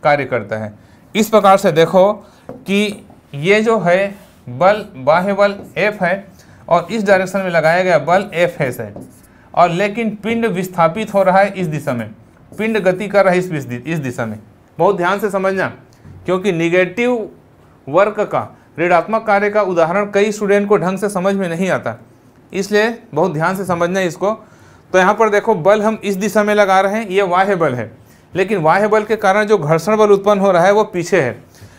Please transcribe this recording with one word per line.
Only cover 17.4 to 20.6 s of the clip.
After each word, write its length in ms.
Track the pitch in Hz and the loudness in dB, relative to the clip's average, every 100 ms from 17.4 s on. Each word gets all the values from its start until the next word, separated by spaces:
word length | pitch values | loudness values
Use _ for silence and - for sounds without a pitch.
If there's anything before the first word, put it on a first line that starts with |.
| _ _ _ _ - | _ _ _ _ -2
वर्क 320 | 151 208 208 | 2 2 0
का, 260 | 196 147 110 - _ - | -4 -4 -6 -12 _ -4
ऋणात्मक 460 | 175 175 170 220 220 | 0 2 0 -4 0
कार्य 240 | 202 208 | 0 0
का 120 | 208 | 0
उदाहरण 480 | 190 175 160 190 202 | 0 0 0 0 -2
कई 200 | 202 214 | 0 0
स्टूडेंट 360 | 214 208 202 | -2 0 0